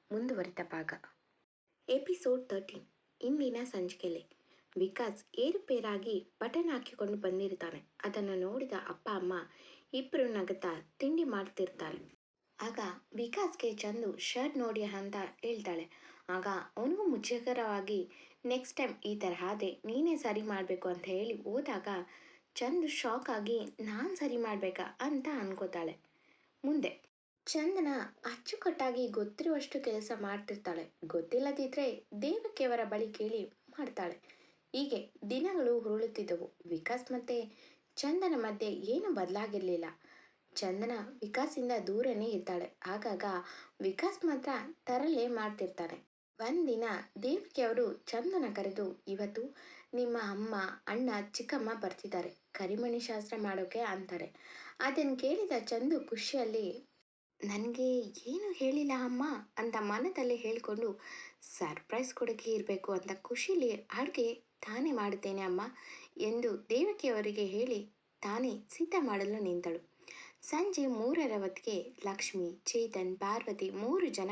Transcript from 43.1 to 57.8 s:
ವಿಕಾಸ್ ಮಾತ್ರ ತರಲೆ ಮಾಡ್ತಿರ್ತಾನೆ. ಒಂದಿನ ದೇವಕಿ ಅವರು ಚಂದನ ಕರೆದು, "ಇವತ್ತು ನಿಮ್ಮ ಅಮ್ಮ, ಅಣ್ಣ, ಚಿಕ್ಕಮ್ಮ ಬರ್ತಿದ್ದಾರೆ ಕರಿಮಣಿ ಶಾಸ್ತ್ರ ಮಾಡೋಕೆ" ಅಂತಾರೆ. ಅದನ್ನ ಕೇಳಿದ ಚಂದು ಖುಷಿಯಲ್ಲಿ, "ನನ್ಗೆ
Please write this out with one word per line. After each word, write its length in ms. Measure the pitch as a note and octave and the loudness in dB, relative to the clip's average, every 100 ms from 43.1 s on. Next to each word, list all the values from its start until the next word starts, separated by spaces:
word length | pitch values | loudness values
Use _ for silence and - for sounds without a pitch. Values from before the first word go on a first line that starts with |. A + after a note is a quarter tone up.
| F#3+ G3+ F3+ F3+ - - - | -2 0 -2 -4 -12 -16 -2
ವಿಕಾಸ್ 440 | F#3+ F#3+ F4 G4 | 0 2 0 2
ಮಾತ್ರ 240 | E4+ C4+ C#4 B3 G#3 - - | 2 2 0 -2 -4 -8 0
ತರಲೆ 420 | B3 D4+ C#4+ A#3+ | 2 4 4 4
ಮಾಡ್ತಿರ್ತಾನೆ. 840 | A#3 G#3+ G#3 F#3 - E3 E3 - _ _ - | 2 0 0 -2 -2 -6 -8 -14 _ _ -4
ಒಂದಿನ 440 | A3+ E4 D#4 A3+ A3+ G3+ G#3+ G3+ | 0 4 4 4 2 -2 -4 -4
ದೇವಕಿ 400 | A#3+ F#4 - - | 0 0 0 2
ಅವರು 320 | A#3 A#3 A3+ | 2 4 2
ಚಂದನ 500 | - - A#3 D#4 F#4+ B3 | 0 -4 -2 0 2 0
ಕರೆದು, 480 | G#3 G3 G3+ F#3+ - - | 0 -2 -2 -2 -4 -6
"ಇವತ್ತು 480 | G3 G3+ A3 C4 - - - - | -2 -2 -2 -6 -8 -18 -20 -6
ನಿಮ್ಮ 220 | A#3+ A#3+ A#3 | 0 2 2
ಅಮ್ಮ, 320 | G#3 G3+ A3 G#3 F#3 - - | 0 0 0 0 0 -2 -2
ಅಣ್ಣ, 240 | G#3+ B3+ G#3 G3+ | 0 2 0 -2
ಚಿಕ್ಕಮ್ಮ 420 | - - C#4 A3 | -6 -2 0 0
ಬರ್ತಿದ್ದಾರೆ 600 | A3 G3 - G3+ F#3 F3 - _ | -2 -4 -4 -2 -2 -2 -6 _
ಕರಿಮಣಿ 480 | - F#3 G#3+ A#3+ A#3 | -6 -2 0 2 0
ಶಾಸ್ತ್ರ 360 | A#3 G#3+ G#3 A3 | 0 -4 -4 -2
ಮಾಡೋಕೆ" 420 | G#3 F#3+ F#3 A3+ | 0 0 0 0
ಅಂತಾರೆ. 540 | A3+ F#3+ F#3 F3 - - - - - - | 0 -2 -4 -6 -6 -10 -18 -16 -16 -2
ಅದನ್ನ 360 | C4 C4+ C#4+ C4 | 2 4 2 2
ಕೇಳಿದ 360 | C4 F4+ G4+ A#3+ | 2 2 2 0
ಚಂದು 400 | G#3+ A3+ C4 D#4 | 0 0 4 2
ಖುಷಿಯಲ್ಲಿ, 840 | - A3 - C#4 A3+ A3 G3 B3 - _ _ _ _ _ | 2 -4 0 0 2 2 0 -2 -10 _ _ _ _ _
"ನನ್ಗೆ 540 | G3+ G3+ A#3 A#3+ | -4 0 0 2